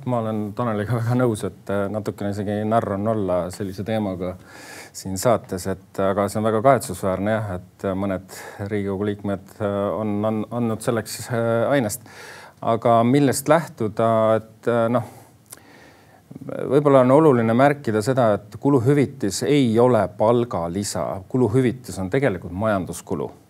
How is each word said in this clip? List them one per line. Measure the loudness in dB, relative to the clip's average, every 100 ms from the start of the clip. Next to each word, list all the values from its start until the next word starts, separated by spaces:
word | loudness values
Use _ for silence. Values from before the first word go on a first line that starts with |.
| -4
ma | -4
olen | -2 -4 -6 -4
Taneliga | -4 -2 -2 -2
väga | 0 2
nõus, | 2 0 -6
et, | -8 -6
äh, | -4 -2
natukene | -4 -6 -6 -6
isegi | -4 -4 -2 0
narr | 0 0 -2
on | -2
olla | -2 0 -2 -2
sellise | -6 -8 -8 -4
teemaga | -4 -4 -6 -8 -8 -16 -20 -20 -20 -18 -14
siin | -10 -2
saates, | 0 0 -2 -8 -6
et, | -8 -8 -4
aga | -2 0 -2
see | 0
on | 0
väga | 2
kahetsusväärne | 4 2 0 -4 -2 -2 0 -2
jah, | -4 -8
et | -10 -8 -4
mõned | -2 -4 -4 -8 -16 -16 -10
Riigikogu | -6 -4 -2 -2 -4
liikmed, | -4 -4 -6 -8 -6
äh, | -4 -2 -2
on, | -2 -2 -2
on | -2 -2 -4 -4
andnud | -4 -2
selleks, | -2 -2 -4 -10 -6
äh, | -2 0 0 2
ainest. | 2 0 -4 -12 -20 -20 -20 -20 -8 -2
Aga | 0 4 4 4
millest | 4 2 0 2
lähtuda, | 2 2 -6 -6 0 2 4 4 2
et, | -2 -8 -2
äh, | 0 2
noh, | 0 -4 -14 -20 _ -20 -20 -20 -20 -20 -20 _ -20 -20 -16 -12 -8 0
võib-olla | 2 6 6
on | 8
oluline | 6 6 6 4 4
märkida | 4 2 0 0
seda, | 2 2 4 2
et | -2 -4
kuluhüvitis | 2 2 4 2 2 -2 -6 -2
ei | 0 2 4 4
ole | 4 4 2 0
palgalisa. | 2 2 0 -2 -4 -4 -4 -4 -4 -6 -4
Kuluhüvitis | 0 2 2 0 -2 -8 -8
on | -4
tegelikult | 0 0 -2 -6
majanduskulu. | -4 -2 -2 -4 -10 -8 -6 -6 -10 _